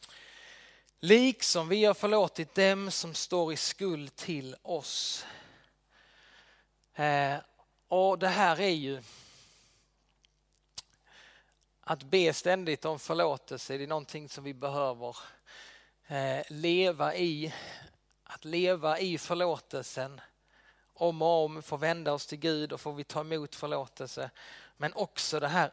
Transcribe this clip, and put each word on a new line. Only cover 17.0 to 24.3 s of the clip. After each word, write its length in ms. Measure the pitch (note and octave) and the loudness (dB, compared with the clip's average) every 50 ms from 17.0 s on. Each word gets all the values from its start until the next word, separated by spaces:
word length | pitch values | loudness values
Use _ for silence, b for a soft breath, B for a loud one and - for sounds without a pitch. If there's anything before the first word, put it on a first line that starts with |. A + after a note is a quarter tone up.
| D3 D3+ D#3 | 0 -2 0
i. 380 | F3+ F3+ F3 D#3 D3 D#3 D#3+ B B B B B B B B B B _ _ _ _ _ | 0 0 -2 -2 -2 -4 -6 B B B B B B B B B B _ _ _ _ _
Att 220 | - - - - | -18 -18 -16 -10
leva 540 | D#3 E3 E3+ F3+ F#3 F#3 E3+ C#3+ D#3 D#3 E3 | -4 -2 2 2 2 2 2 2 0 0 2
i 180 | F#3+ F#3 E3+ D3 | 0 -2 -2 -2
förlåtelsen 1040 | - - F3 E3+ F3+ F3 D#3+ C3+ - - - C#3 B2 - - - C3 C3+ C#3 B2 - - _ _ b b b b b b b b b b b | -2 -2 0 0 2 0 0 -2 -4 -8 -10 -8 -8 -8 -8 -8 -8 -8 -10 -14 -20 -20 _ _ b b b b b b b b b b b
om 280 | b E3+ E3+ E3 D#3+ | b 0 0 2 2
och 240 | D#3 E3 E3+ E3 D#3 | 2 4 4 4 2
om, 180 | D3+ D#3 D#3 D3+ | 2 -2 -6 -10
få 140 | - D#3 C#3 | -8 -6 -2
vända 360 | D3+ D#3+ E3 E3+ D#3+ D3+ D3 | 0 0 -2 0 -2 -2 -2
oss 140 | C#3+ - - | -2 -4 -8
till 120 | D#3 D3 | -8 -4
Gud 340 | D3 E3 D#3+ D3+ D3+ D3 - | 0 0 0 0 -2 -4 -6
och 80 | C#3+ | -8
får 120 | - D3+ D3 | -8 -8 -8
vi 100 | C#3+ C#3+ | -8 -10
ta 180 | - - D#3+ | -8 -6 -6
emot 340 | D3+ D#3 D#3+ D#3+ D3 C#3 - | -6 -4 -4 -6 -6 -8 -10
förlåtelse. 760 | - - D3 D3+ C#3+ C3+ B2 - - C3+ B2+ - C3+ C3+ C3 | -8 -6 -4 -4 -4 -6 -6 -10 -12 -12 -10 -8 -8 -10 -10